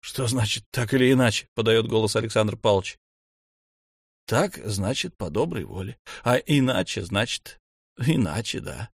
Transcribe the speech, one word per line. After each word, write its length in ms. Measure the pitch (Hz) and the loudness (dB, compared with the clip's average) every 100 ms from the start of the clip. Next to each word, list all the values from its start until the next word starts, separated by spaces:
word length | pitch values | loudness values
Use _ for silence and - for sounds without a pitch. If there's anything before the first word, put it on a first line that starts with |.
"Что 280 | - - 123 | -10 -4 -2
значит 340 | 127 110 - - | 0 0 -2 -6
"так 240 | - 117 | -4 0
или 160 | 135 127 | 4 4
иначе"?" 380 | 131 123 104 - - | 6 4 0 -6 -2
подаёт 320 | 110 113 110 | 4 4 4
голос 260 | 110 110 | 2 2
Александр 420 | 110 113 110 107 107 | 0 0 0 0 0
Павлович. 400 | 113 98 92 - _ _ _ _ _ _ _ _ _ _ _ _ - | 2 2 0 -14 _ _ _ _ _ _ _ _ _ _ _ _ -2
"Так, 300 | 113 190 - | 0 0 -4
значит, 520 | 101 98 98 139 - _ | -6 -2 -2 -2 -6 _
по 140 | 90 | -6
доброй 340 | 80 156 110 | -2 -2 -4
воле. 340 | 62 92 95 - - - | -8 -10 -10 -12 -16 -8
А 140 | - 123 | 0 0
иначе, 680 | - 147 131 120 92 - | 4 2 4 0 -2 -6
значит, 580 | 90 101 117 - - - _ _ _ - | -4 -2 -2 -6 -10 -20 _ _ _ -4
иначе, 640 | 120 - 98 76 - - | 0 2 0 -4 -6 -8
да". 300 | 73 65 110 | -8 -10 -12